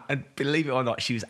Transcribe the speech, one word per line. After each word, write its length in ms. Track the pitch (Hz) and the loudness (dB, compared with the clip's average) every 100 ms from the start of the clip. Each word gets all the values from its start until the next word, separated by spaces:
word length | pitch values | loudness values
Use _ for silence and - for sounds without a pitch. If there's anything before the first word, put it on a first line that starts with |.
| - | -4
and 140 | 139 - - | -4 -4 -4
believe 320 | 139 156 147 | 0 2 2
it 40 | |
or 120 | 131 | 2
not, 200 | 120 - | 2 0
she 100 | - | -2
was 100 | 117 | -2